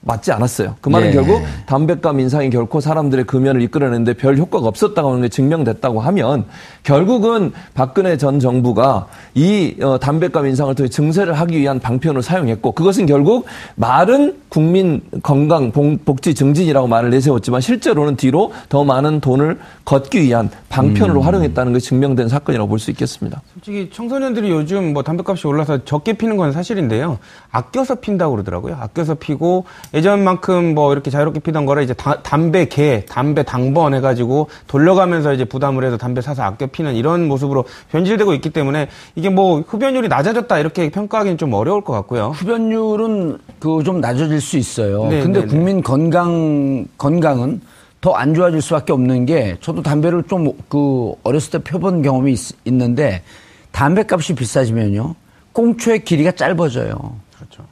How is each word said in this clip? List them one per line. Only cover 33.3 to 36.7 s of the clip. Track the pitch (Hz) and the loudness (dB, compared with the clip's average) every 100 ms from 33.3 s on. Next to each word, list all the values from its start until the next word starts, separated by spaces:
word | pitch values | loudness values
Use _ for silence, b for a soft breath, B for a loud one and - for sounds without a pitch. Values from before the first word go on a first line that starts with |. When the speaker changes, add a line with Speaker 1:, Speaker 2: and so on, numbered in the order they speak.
| 151 | 0
Speaker 3:
당번 | 139 127 127 143 156 | -2 -2 0 2 2
해가지고 | 139 131 120 120 135 151 B - | 2 0 0 0 0 -2 B -4
돌려가면서 | 139 156 185 180 170 147 | 2 4 4 4 2 0
이제 | 135 123 | 0 -2
부담을 | 131 139 131 | -2 -2 0
해서 | 131 120 | -2 -2
담배 | 123 127 | -4 -6
사서 | 123 139 | -6 -4
아껴 | 107 104 | -4 -4
피는 | 131 | -8